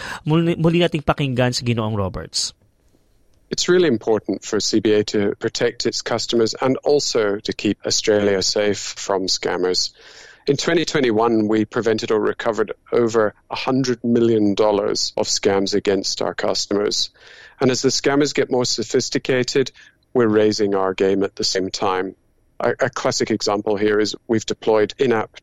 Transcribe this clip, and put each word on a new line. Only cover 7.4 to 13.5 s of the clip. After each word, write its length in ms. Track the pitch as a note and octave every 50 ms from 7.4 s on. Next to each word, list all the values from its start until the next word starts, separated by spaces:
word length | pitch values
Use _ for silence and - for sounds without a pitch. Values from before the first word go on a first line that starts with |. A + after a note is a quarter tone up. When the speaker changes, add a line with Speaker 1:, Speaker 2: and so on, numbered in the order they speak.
| - - F#2
Speaker 2:
keep 240 | - - G#2 G2 _ -
Australia 560 | G#2+ - - - A2 G#2 G#2 G2+ G#2 G2+ F#2+
safe 560 | F2+ - - G#2+ G#2 G#2 G2 - - - -
from 320 | - - - G2+ F#2 F#2+ F2+
scammers. 640 | - - - F#2+ F2+ F2 F2+ F#2 F#2 - - - - - - - - - - - - _ - -
In 80 | C#3+
twenty 320 | - - E3+ E3 F3 D3+ -
twenty-one, 560 | - D3+ C3 A#2+ G#2+ G#2+ A2+ A#2 A#2 A2 G#2
we 240 | G#2 A2 A2 G#2 -
prevented 400 | - B2 G#2+ A2+ A2 A2 A#2 A2
or 80 | A2+
recovered 560 | G#2 G#2+ G#2+ G2+ - - A#2+ G#2+ G#2 G#2+ - - _ _ -
over 480 | - A#2+ A#2+ A2+ A2 A2+ G#2+ G2+ - _ _ -